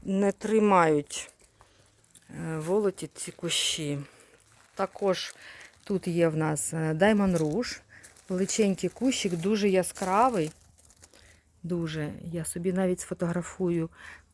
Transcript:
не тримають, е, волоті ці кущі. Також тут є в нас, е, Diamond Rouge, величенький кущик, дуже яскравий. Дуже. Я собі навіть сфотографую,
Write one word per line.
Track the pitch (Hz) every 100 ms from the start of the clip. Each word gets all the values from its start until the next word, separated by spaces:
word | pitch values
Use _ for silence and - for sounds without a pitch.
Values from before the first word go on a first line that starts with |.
не | - 196 202
тримають, | 196 214 220 208 185 160 151 147 - - - _ _ _ _ _ _ _ - -
е, | 156 165 160
волоті | 156 202 202 - 156
ці | - -
кущі. | - 170 - - - 147 143 143 - - _ _ _ _ -
Також | 196 - 202 180 - - - - - _
тут | - 190 -
є | 170 165
в | 156
нас, | 156 151 -
е, | 160
Diamond | 160 156 202 208 196 170
Rouge, | 151 175 247 - - - - - -
величенький | 185 190 - 202 180 180
кущик, | - 254 247 196 170
дуже | 190 214 202
яскравий. | 185 175 - 185 196 254 214 156 - - - - _ - - - - _ _
Дуже. | 165 175 165 156 147 - 170
Я | 170
собі | 160 175 185
навіть | 185 185 185
сфотографую, | - 180 170 175 165 - 180 170 165 - - - _